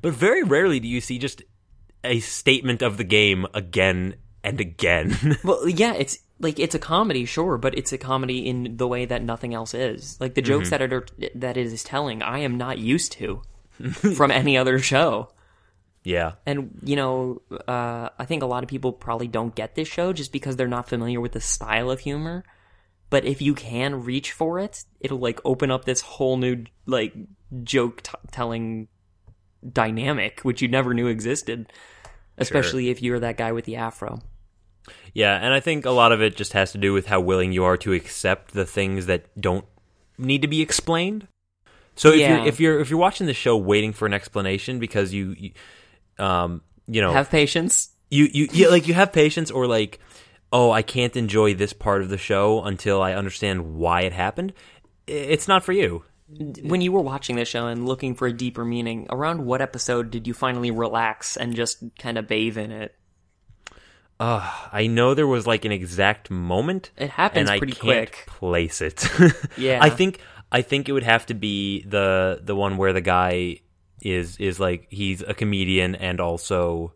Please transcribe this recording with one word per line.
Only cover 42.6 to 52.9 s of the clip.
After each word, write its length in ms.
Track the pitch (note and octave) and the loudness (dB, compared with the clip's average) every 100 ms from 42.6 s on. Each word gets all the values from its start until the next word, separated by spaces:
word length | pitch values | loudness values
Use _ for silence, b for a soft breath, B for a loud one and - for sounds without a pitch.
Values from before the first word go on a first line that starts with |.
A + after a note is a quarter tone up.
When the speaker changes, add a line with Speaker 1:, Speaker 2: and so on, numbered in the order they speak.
Speaker 1:
you're, 180 | D#3+ D3+ | 4 4
if 100 | C3+ | 0
you're 100 | D#3+ | 2
watching 280 | F#3 - F3 | 2 2 -4
the 60 | |
show 240 | B2+ B2 A2+ | 0 2 4
waiting 340 | F#2+ G#2 G#2+ | 4 4 2
for 140 | G#2 G#2+ | -2 -2
an 80 | |
explanation 640 | G2+ - G#2 F#2+ G2 - B2+ | -2 -4 -4 -2 -2 -4 -6
because 340 | A#2 G#2 G2 | -2 -2 -2
you, 220 | G2+ F#2+ - | -2 -6 -8
you, 140 | G2 B B B B B _ - | -14 B B B B B _ -4
um, 440 | G2 F2+ F2 E2+ _ _ - | 0 2 0 -4 _ _ -4
you 140 | A2 | 0
know, 100 | F#2+ | 2
Speaker 2:
Have 180 | C3+ C#3 | 2 2
patience. 600 | D#3+ C#3+ E3+ D#3+ - - _ _ | 2 2 2 0 0 -2 _ _
Speaker 1:
you, 200 | C#3+ D3 | 4 4
you, 160 | C#3 D3 | 4 2
yeah, 140 | D#3+ F3 | 6 8
like, 180 | F3 D#3+ | 8 6
you 60 | |
have 180 | F3 G3 | 4 4
patience, 400 | E3+ D3+ D#3+ D#3+ | 6 4 2 -4
or, 160 | B2+ B2 | 0 2
like, 320 | A2+ G#2+ - b b b b _ | 2 0 -6 b b b b _
"Oh, 180 | B2 A#2+ | 4 6
I 100 | A2 | 4
can't 340 | G#2+ B2+ B2 B2+ | 0 -2 -2 -2
enjoy 360 | A2 G#2+ G#2+ F#2+ | 2 4 4 4
this 180 | G2+ | -2
part 280 | - G#2+ G2 | -2 0 0
of 80 | F#2+ | 0
the 80 | G2 | -6
show 460 | - G2 G#2 A2 | 0 2 4 2
until 380 | G2+ F#2+ G#2+ | -2 -4 0